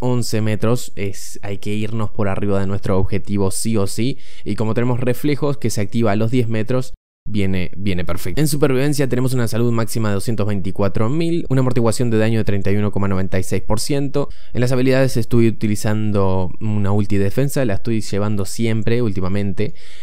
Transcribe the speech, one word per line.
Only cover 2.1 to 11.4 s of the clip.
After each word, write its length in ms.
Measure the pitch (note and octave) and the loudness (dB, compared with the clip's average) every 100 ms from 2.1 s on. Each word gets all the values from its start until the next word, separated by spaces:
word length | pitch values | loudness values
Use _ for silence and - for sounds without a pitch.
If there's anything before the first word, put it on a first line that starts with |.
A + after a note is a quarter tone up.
por 180 | - G2+ | 0 0
arriba 320 | F#2 G2+ G2 | 0 0 0
de 60 | G2 | 0
nuestro 320 | G2+ G#2 F#2+ | 0 0 2
objetivo 520 | F#2+ G2 F#2 G2+ F#2+ | 2 2 0 0 0
sí 260 | - A2+ A2+ | 0 0 0
o 100 | F#2+ | 0
sí, 320 | - A#2+ C3+ - - | 0 -2 -2 -4 -4
y 120 | - G#2 | -4 -2
como 180 | A2 | -2
tenemos 260 | A2+ A#2+ A#2+ | 0 0 0
reflejos 560 | B2 A#2+ D3 C#3+ D3 C#3+ | 0 0 0 0 -2 -2
que 140 | A#2 | -2
se 100 | - | -2
activa 320 | G2+ A#2 A2+ | -2 0 0
a 40 | G#2 | 2
los 140 | A2+ | 2
diez 180 | B2+ A2+ | 0 0
metros, 440 | A2 G#2+ B2+ B2+ - _ _ - | 0 0 -2 -4 -8 _ _ -4
viene, 440 | G2+ G2 F#2+ E2+ E2+ | 0 2 2 0 -2
viene 280 | G2+ F2+ | 0 0
perfecto. 360 | F2 F2 F#2+ F2+ | 0 0 0 0
En 60 | D3+ | 0
supervivencia 640 | C#3+ C#3+ B2+ D3 C#3+ C3+ | 2 0 2 0 0 0
tenemos 260 | A#2+ B2+ | 0 0
una 140 | B2+ A2+ | 0 0
salud 240 | G#2+ A#2+ | 0 0
máxima 380 | A#2 A2 A#2 G#2+ | 0 0 0 0
de 40 | |
doscientos 320 | G2 F#2+ G#2+ G2+ | 0 0 -2 -2
veinticuatro 640 | G2+ F#2+ F2+ G2 G#2 A2 | -2 -2 0 0 2 0
mil, 340 | D#3 E3 E3+ | 0 -2 -2